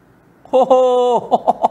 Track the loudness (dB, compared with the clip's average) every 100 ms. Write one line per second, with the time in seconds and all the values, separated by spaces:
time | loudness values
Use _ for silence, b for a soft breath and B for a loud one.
0 | _ _ _ _ -4 -2 2 2 2 0
1 | 0 -2 -2 -4 -2 -2 -4